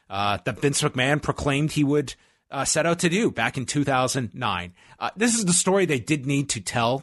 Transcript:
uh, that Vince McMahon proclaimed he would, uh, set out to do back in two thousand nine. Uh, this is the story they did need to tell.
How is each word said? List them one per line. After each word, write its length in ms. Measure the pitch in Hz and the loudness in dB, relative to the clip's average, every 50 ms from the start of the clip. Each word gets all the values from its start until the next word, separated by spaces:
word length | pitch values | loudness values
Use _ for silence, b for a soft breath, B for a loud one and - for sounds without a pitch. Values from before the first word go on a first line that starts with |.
| b b | b b
uh, 260 | 98 98 101 104 101 92 - | -4 -2 0 0 0 -2 -2
that 140 | 135 107 - | -6 -2 0
Vince 200 | - 143 135 - 151 | 0 0 2 2 0
McMahon 400 | 139 - 131 127 135 151 147 - | 0 0 0 0 2 0 0 0
proclaimed 480 | - 131 - - 147 139 139 156 151 | -2 -4 -2 -2 0 0 0 0 0
he 120 | - 151 147 | 2 2 2
would, 300 | 135 147 147 143 - - b b b b b b b | 4 2 2 0 -2 -8 b b b b b b b
uh, 140 | - 139 135 | -6 -4 -2
set 200 | - - 156 151 | 0 0 2 2
out 140 | 170 170 175 | 2 2 2
to 100 | 180 170 | 0 0
do 220 | 165 208 233 151 | 2 2 2 0
back 260 | - - 113 123 - | 0 0 0 0 -2
in 80 | 135 120 | -4 -6
two 180 | - - 147 139 | -2 -2 0 0
thousand 520 | 139 135 127 127 123 - 139 120 104 - | 2 2 2 2 2 0 -2 -4 -4 -6
nine. 400 | 131 123 107 95 87 87 90 B B B B B B | -4 -2 -2 -2 -2 -4 -8 B B B B B B
Uh, 100 | - - - | -8 -8 -2
this 180 | 190 226 240 220 | 0 0 0 2
is 120 | 226 214 | 2 2
the 80 | 175 175 | 2 2
story 340 | - - 190 190 202 185 | 2 2 2 2 2 2
they 120 | 147 151 127 | 2 0 -2
did 280 | 101 - 156 147 123 | 0 -2 -2 -2 0
need 220 | 139 139 139 143 - | -2 -2 -2 -2 -2
to 120 | - 113 | -6 -6
tell. 400 | 92 - - 123 117 117 131 139 | -6 -4 -2 0 0 0 0 -2